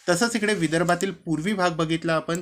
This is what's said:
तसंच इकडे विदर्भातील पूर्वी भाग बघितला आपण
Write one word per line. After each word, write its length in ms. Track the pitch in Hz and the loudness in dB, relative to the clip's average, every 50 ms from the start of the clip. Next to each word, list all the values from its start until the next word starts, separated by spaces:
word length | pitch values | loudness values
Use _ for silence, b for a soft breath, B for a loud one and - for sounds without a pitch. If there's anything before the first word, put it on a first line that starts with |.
| B 180 | B 0
तसंच 280 | 175 170 247 226 - | 2 2 2 0 0
इकडे 180 | 220 208 208 208 | 0 0 0 0
विदर्भातील 560 | 175 165 151 160 165 175 170 175 170 190 196 | 2 0 0 2 2 2 2 0 0 0 -4
पूर्वी 420 | 175 - - 175 156 151 156 202 | -6 -6 -4 -4 -2 -2 0 -2
भाग 180 | 214 190 180 180 | 0 0 0 0
बघितला 440 | 165 156 165 156 165 160 160 165 160 | 0 0 -2 -2 -2 -2 0 0 0
आपण 260 | 156 156 - 170 180 | 0 0 -2 -4 -4